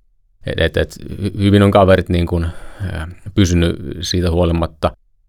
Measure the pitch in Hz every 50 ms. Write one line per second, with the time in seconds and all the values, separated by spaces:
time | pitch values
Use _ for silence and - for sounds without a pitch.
0 | - _ _ _ _ _ _ _ - - - - 82 82 - - - - - -
1 | - - - - 98 98 - 104 98 101 101 101 101 101 101 104 95 92 95 90
2 | 87 - 87 87 87 82 90 85 82 82 - - - - - - 98 90 - 80
3 | 82 90 92 - - - - - 98 87 90 85 82 85 - - - 69 - -
4 | 90 - - 90 87 87 82 87 87 85 85 82 82 78 - _ - 80 - _
5 | _ _ _ _ _